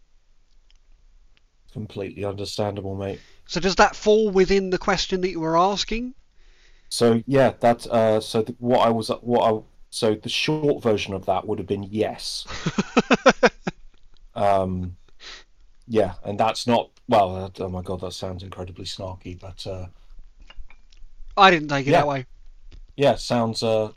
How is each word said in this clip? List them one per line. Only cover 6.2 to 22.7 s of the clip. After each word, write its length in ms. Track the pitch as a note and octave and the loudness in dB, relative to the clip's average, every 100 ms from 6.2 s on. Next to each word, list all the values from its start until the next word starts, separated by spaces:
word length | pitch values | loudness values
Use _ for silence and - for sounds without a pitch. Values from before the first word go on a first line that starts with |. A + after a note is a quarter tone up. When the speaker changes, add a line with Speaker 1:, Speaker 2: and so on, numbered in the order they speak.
| _ _ - _ _ _ - | _ _ -20 _ _ _ -8
Speaker 1:
So, 340 | - A#2+ A2+ A2+ | 2 4 4 4
yeah, 280 | C3+ A#2+ - | 4 4 4
that, 260 | A#2+ A#2+ - | 2 2 0
uh, 320 | A#2 A2 G#2+ | 2 4 2
so 240 | - A2+ | 2 -2
the, 120 | A2 A#2+ | -2 -2
what 260 | A#2+ B2 A#2 | 2 4 4
I 40 | |
was, 200 | A2+ A2 - | 2 -2 -4
what 300 | A#2+ A#2+ A2 | 0 4 4
I, 80 | A2 - - - | 2 -4 -20 -14
so 240 | - A2 | -2 0
the 160 | G#2 A#2+ | 0 -2
short 540 | - - D#3 D3 - | -4 -2 0 0 2
version 300 | A#2 G2+ G2+ | 2 0 -2
of 120 | F#2+ F#2+ | -4 -2
that 220 | F#2 G#2 | -2 -2
would 100 | G2+ | -4
have 100 | F2+ | -4
been 160 | G2+ | -4
yes. 640 | G2 G#2+ G2 D2 - - - - D#3 - - - - B3 | -4 -2 -2 -4 -10 -10 -10 -8 -6 -4 -2 0 2 4
Speaker 2:
<laughs> 280 | C4 - A3+ - - - - - - - - G2+ | 4 4 2 0 -10 -10 -14 -20 -20 -20 -14 -2
Speaker 1:
Um, 640 | G2+ G2 F#2 F#2 F#2 F2+ - - - - - _ - - - | 2 2 0 -4 -8 -12 -20 -20 -20 -20 -20 _ -20 -20 -2
yeah, 260 | A2 G2 - | 0 0 -2
and 160 | G#2 G2+ | -6 -2
that's 260 | A2 - A#2+ | -2 -2 0
not, 240 | A#2 - _ - | 0 0 _ 2
well, 280 | A2+ F#2+ F#2 | 4 4 0
uh, 140 | F#2+ - | -8 -8
oh 100 | F#2 | -6
my 120 | F#2 | -6
God, 200 | F2+ F2+ | -6 -8
that 120 | F#2 | -8
sounds 300 | - F#2+ F2+ | -8 -10 -10
incredibly 420 | F#2 - F2+ F2+ F#2+ | -12 -12 -14 -12 -12
snarky, 540 | - F#2+ F#2 - F2+ | -10 -10 -12 -14 -14
but, 260 | F#2+ - G2+ | -16 -14 -12
uh, 200 | F#2 F2+ - - - - - - - - - - - - - - - | -10 -12 -16 -20 -18 -18 -20 -18 -14 -14 -16 -20 -20 -18 -16 -4 6
Speaker 2:
I 140 | F#3+ | 6
didn't 180 | E3 D3 | 6 2
take 180 | C#3 C3+ | -2 2
it 40 | |
Speaker 1:
yeah. 80 | C#3+ | 2
Speaker 2:
that 80 | D3 | 2
way. 180 | C#3 C3 - - - - | -2 -8 -16 -20 -20 -18